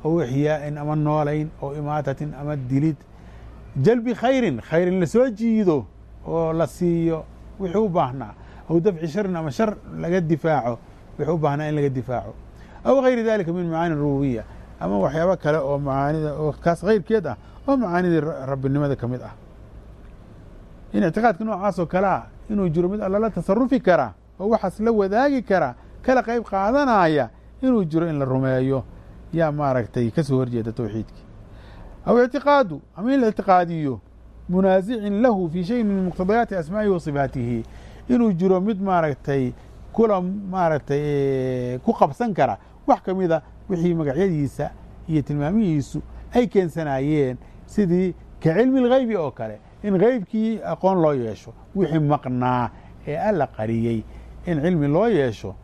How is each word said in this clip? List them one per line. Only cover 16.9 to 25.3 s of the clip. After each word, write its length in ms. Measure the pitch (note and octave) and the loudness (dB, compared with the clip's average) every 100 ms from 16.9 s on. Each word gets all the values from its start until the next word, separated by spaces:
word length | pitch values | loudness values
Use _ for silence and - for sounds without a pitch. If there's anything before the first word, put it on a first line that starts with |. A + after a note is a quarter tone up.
| A3 - A3 D#3 | 0 2 -2 -2
ah, 100 | G#2+ - - - | -8 -14 -8 0
oo 80 | C4+ | 0
macaanidii 440 | A3 F3 F3+ E3 | 2 2 2 2
ra-, 260 | D3 C#3+ C3 | 0 -6 -6
rabbinimada 500 | C3+ C3+ C#3+ C#3+ C3 | -2 0 0 0 -2
ka 120 | A#2+ | -4
mid 140 | B2 | -6
ah. 100 | A2 - - - - - - - - - - - - - - - - | -10 -18 -20 -20 -20 -20 -20 -20 -20 -20 -20 -20 -20 -20 -20 -20 -4
In 100 | G3+ | 0
ictiqaadka 420 | F3+ F3+ A#3 F3 | 2 4 2 2
noocaas 340 | A3 F#3+ G3+ F3+ | -4 -2 -2 -2
oo 80 | E3 | -2
kale 200 | F3+ G3 | 0 2
ah, 200 | D3 - - - | 0 -4 -20 -6
inuu 180 | G#3 F#3 | -2 0
jiro 200 | D#3 F3 | 2 0
mid 120 | G#3+ | -2
Alla 180 | G3 G3+ | -2 0
la 120 | A3+ | 0
tasarrufi 500 | F3+ E3 G3+ B3+ C4 | -2 0 2 2 2
kara, 340 | F#3 E3 A#2 - - - | 4 4 2 -6 -20 -8
oo 80 | G3 | -2
waxaas 320 | A3 F#3+ F3 | 0 -2 -2
la 120 | A3+ | 0
wadaagi 500 | A3 F#3+ G#3+ C#4+ | 2 2 2 2